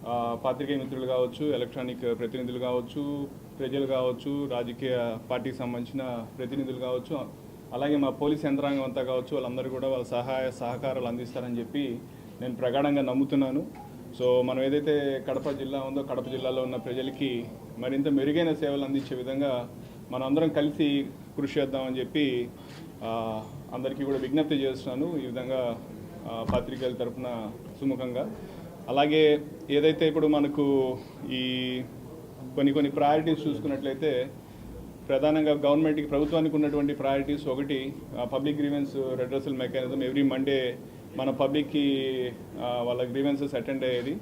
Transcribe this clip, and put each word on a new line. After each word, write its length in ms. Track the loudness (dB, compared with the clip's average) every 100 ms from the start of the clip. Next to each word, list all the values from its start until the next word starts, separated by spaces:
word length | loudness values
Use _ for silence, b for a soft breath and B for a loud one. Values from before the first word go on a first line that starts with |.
| -2
ఆ, 300 | -2 0 -2
పాత్రికేయ 320 | -2 -2 -2 -2
మిత్రులు 300 | -2 -6 -2
కావచ్చు, 480 | 2 0 0 -2
ఎలక్ట్రానిక్ 640 | 0 -2 -4 -6 -4 -2 -2
ప్రతినిధులు 400 | -2 -4 -6 -4
కావచ్చు, 720 | 0 -2 -2 -6 -4 -4 -6 -10 -16 -6
ప్రజలు 280 | -4 -2 0
కావచ్చు, 600 | 2 2 -2 -4 -4 -2
రాజకీయ 680 | -2 -4 -4 -2 0 0 -4 -4
పార్టీకి 260 | -4 -2 -6
సంబంధించిన 720 | -4 -4 -6 -6 -4 -6 -8 -8
ప్రతినిధులు 380 | -6 -4 -4 -2
కావచ్చు, 420 | -2 -2 -2 -6 -6 -12 -18 -18 -10
అలాగే 240 | -2 2 4
మా 120 | 2
పోలీస్ 360 | 2 0 2
యంత్రాంగం 380 | 2 2 2 0
అంతా 200 | -2 -2
కావచ్చు, 320 | 0 0 0
వాళ్ళందరూ 360 | -2 -2 -4 -4
కూడా 180 | -2 0
వాళ్ళ 160 | 0
సహాయ 460 | 0 -2 0 0 -2
సహకారాలు 560 | -2 -4 -2 -2 -2 -2
అందిస్తారని 520 | -4 -4 -6 -4 -4
చెప్పి 400 | -2 -2 -2 -4 -10 B B B
నేను 140 | -6
ప్రగాఢంగా 480 | -2 0 2 4 4
నమ్ముతున్నాను. 640 | 2 2 2 4 2 0 -4 -10 -16 -14 -16 0
So, 200 | 4 4
మనం 200 | 4 2
ఏదైతే 640 | 2 2 4 2 2 -2 -2
కడప 220 | -2 -2
జిల్లా 300 | -4 -2 -4
ఉందో, 220 | -2 -2
కడప 260 | -2 -2 -2
జిల్లాలో 340 | -2 0 0
ఉన్న 140 | 0 -4
ప్రజలకి 680 | -4 -2 -2 -2 -2 -2 -4 -10 -14 -6
మరింత 300 | -2 2 4
మెరుగైన 440 | 4 4 4 4
సేవలు 320 | 2 2 0
అందించే 320 | 0 0 0 -4
విధంగా 540 | -2 0 2 0 -2 -10 B B -8
మనందరం 380 | -4 2 4 4
కలిసి 580 | 4 2 4 2 4 0 -8 -12 -4
కృషి 240 | -2 0
చేద్దామని 380 | 0 0 -2 -2
చెప్పి, 500 | -2 2 2 2 -2 -6 B B B -8
ఆ, 400 | -4 -2 -2 -4 -6 -12 -10
అందరికీ 300 | -4 -4 -2
కూడా 140 | 0 0
విజ్ఞప్తి 360 | 2 2 2
చేస్తున్నాను. 640 | 2 0 -2 -4 -2 -2 -2
ఈ 100 | -4
విధంగా, 520 | -4 -2 0 0 -2 -8 -14 -14 -12 -8
ఆ, 180 | -6 0
పాత్రికేయుల 420 | 0 0 -2 -2
తరపున 560 | 0 -4 -4 -6 -6 -6 -10 -14 -4
సుముఖంగా. 500 | -2 0 -2 -2 -4 -6 B B B -14 0
అలాగే 520 | 4 6 8 8 8 2 -12 2
ఏదైతే 380 | 4 6 6 4
ఇప్పుడు 180 | 6 6
మనకు 720 | 6 4 4 4 6 4 0 B B -4
ఈ 520 | -2 0 0 -2 -2 -6 -10 -14 -16 -16 -14 -8
కొన్ని 180 | 4 4
కొన్ని 180 | 6 2
ప్రయారిటీస్ 560 | 4 6 6 4 2 2
చూసుకున్నట్లయితే, 840 | -2 -2 -2 -2 0 2 2 0 -6 B B B -12 -14 -14 0
ప్రధానంగా 440 | 4 4 6 4
గవర్నమెంట్కి, 540 | 4 6 6 6 2 2
ప్రభుత్వానికి 500 | 2 4 4 4 4
ఉన్నటువంటి 380 | 2 2 2
ప్రయారిటీస్ 520 | 2 2 2 2 -2 -2
ఒకటి, 480 | -2 0 -2 -2 -8 -10 -4
ఆ, 40 |
పబ్లిక్ 340 | -2 0 0 2
గ్రీవెన్స్ 340 | 2 0 -2 -2
రెడ్రెసల్ 600 | -2 0 0 -2 -2 -2
మెకానిజం. 440 | -2 -2 -2 -2
Every 280 | 0 4 4
Monday 380 | 4 2 2 2 -4 -10 B -12 -4
మన 140 | -2
పబ్లిక్కి, 800 | 2 2 2 2 2 2 2 0 -2 -4 -6 -14 -6
ఆ, 220 | -2 0
వాళ్ళ 300 | 0 0 0
గ్రీవెన్సెస్ 420 | 2 2 2 0
అటెండ్ 300 | -2 -2 0
అయ్యేది. 320 | 0 0 0 -4